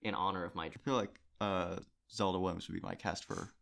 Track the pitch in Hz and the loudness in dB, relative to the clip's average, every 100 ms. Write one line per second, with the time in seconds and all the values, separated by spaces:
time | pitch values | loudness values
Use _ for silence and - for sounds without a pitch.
0 | 110 - 95 95 87 82 80 - - 131 | -2 2 2 2 -2 -4 -6 -4 0 2
1 | 101 - - - 101 95 87 90 - _ | 2 -4 -14 -2 0 2 2 -2 -8 _
2 | - - 98 90 92 87 - 90 92 90 | -10 2 4 4 2 0 -4 -6 -4 -4
3 | 92 85 - 92 92 - | -2 -4 -4 -4 -6 -8